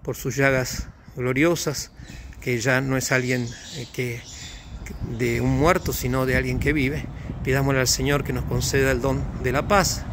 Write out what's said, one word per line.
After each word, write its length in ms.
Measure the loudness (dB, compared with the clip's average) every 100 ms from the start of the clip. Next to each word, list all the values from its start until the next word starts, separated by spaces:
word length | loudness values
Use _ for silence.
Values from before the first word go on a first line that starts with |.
por 140 | -6 -6
sus 180 | -4 2
llagas 520 | 4 4 0 -4 -8 -12 -16 -4
gloriosas, 760 | -2 4 4 2 -2 -4 -8 -14 -16 -16 -16 -8
que 180 | -2 0
ya 220 | 4 2
no 160 | 2 0
es 160 | 2
alguien, 340 | 0 2 0 -2 -8 -12 -10
eh, 120 | -10
que, 260 | -6 -6 -6 -10 -14 -14 -14 -14 -14 -12 -10 -8 -2
de 220 | 0 2
un 180 | 2 4
muerto, 360 | 4 4 0
sino 320 | -2 -2 0 2
de 100 | 2
alguien 240 | 0 0
que 140 | 0
vive. 320 | 2 2 0 -6 -10 -10 -6 0
Pidámosle 340 | 2 4 2
al 80 | 2
Señor 380 | 2 2 2 0
que 80 |
nos 100 | -4
conceda 480 | 0 0 2 4 4
el 80 | 4
don 240 | 2 0 -2 -2
de 120 | 0
la 160 | 0 4
paz 340 | 4 4 0 -6